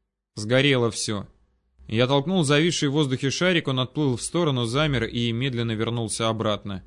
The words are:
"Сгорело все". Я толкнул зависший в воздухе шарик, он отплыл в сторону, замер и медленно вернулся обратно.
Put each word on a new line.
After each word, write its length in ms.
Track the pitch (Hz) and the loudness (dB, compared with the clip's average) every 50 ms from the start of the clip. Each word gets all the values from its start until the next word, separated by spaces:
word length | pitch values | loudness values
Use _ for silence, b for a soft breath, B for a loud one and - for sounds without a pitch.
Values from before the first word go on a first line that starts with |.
| _ _ _ _ _ _ - | _ _ _ _ _ _ -12
"Сгорело 560 | - 104 107 123 131 135 143 139 127 120 113 | -8 -2 0 2 4 4 4 4 4 2 0
все". 360 | 101 - - - 110 101 - - - _ _ _ _ _ _ _ _ - - | 0 -2 -4 -4 -4 -6 -8 -10 -18 _ _ _ _ _ _ _ _ -20 -10
Я 200 | - 107 110 123 | -4 0 2 2
толкнул 380 | 127 139 143 139 165 190 185 160 | 4 2 2 2 2 2 2 2
зависший 440 | 131 147 147 160 180 156 - 147 143 | 4 4 4 4 2 0 0 0 0
в 40 | |
воздухе 380 | 135 156 156 135 131 123 - 135 | 2 0 0 0 0 -2 -2 -2
шарик, 380 | 120 - 175 185 185 165 139 143 | -2 0 2 2 2 2 0 0
он 120 | 131 127 | -2 -2
отплыл 360 | 127 123 - 147 151 139 123 | -2 -4 -2 -2 0 0 0
в 60 | 117 | -2
сторону, 420 | - - - 170 175 151 135 123 120 | -4 -4 -2 0 0 0 0 -2 -2
замер 400 | 113 117 139 156 156 139 117 113 | -2 0 0 0 0 0 0 -2
и 260 | 110 - 120 117 117 | -2 -2 -2 -2 -2
медленно 400 | 113 117 131 139 123 117 117 117 | -2 -2 -2 -2 -2 -2 -2 -2
вернулся 560 | 113 104 113 113 117 120 117 104 - - 113 113 | -2 -2 -2 -2 -2 -2 -4 -4 -4 -2 -2 0
обратно. 540 | 110 107 113 107 104 95 - 101 98 95 - | 0 0 0 -2 -2 -2 -4 -8 -10 -10 -12